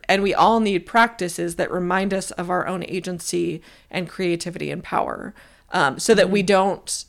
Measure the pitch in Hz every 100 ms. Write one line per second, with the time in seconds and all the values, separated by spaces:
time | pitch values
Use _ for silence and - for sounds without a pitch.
0 | - 196 196 - 185 226 214 180 - 233
1 | 233 - 180 175 170 170 156 180 175 185
2 | 196 190 - - 175 180 - 185 - 180
3 | 180 170 - 175 170 160 - - _ 185
4 | 165 - 180 170 175 175 147 170 - -
5 | - 53 - - - _ - 180 135 131
6 | - 208 185 202 185 190 196 - - -